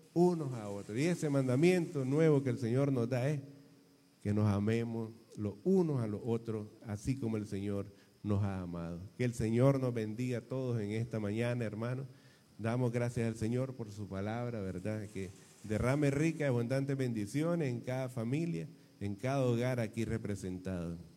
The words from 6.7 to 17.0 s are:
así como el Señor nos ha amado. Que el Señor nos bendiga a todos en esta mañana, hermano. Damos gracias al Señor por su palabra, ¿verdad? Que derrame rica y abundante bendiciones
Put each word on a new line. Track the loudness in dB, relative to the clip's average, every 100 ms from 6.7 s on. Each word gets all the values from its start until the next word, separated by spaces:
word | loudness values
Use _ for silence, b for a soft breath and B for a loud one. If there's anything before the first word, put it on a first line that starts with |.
| -12 -8
así | -4 -2 -2
como | 0 -2
el | -4
Señor | -4 -2 -2 -4 B B _
nos | 0 2
ha | 2 -2
amado. | -6 -6 -6 -8 -10 -4
Que | -2
el |
Señor | 0 0 6 6 6
nos | 0
bendiga | -2 -4 -4 -4 -4
a |
todos | -6 -6 -2 -2
en | -2
esta | -2 -2 -4
mañana, | -2 0 0 -2 -4
hermano. | -4 -6 -6 -8 B B B B -6
Damos | -2 2 0
gracias | 0 -2 0 -2
al | 0
Señor | 0 0 -2 -6
por | -10
su | -10 -8
palabra, | -4 -4 -4 -6 -6
¿verdad? | -6 -6 -4 -4 -6
Que | -8 -8 -10 B -18
derrame | -4 2 2 4 2
rica | 4 0 2 2
y |
abundante | 2 2 0 0
bendiciones | 0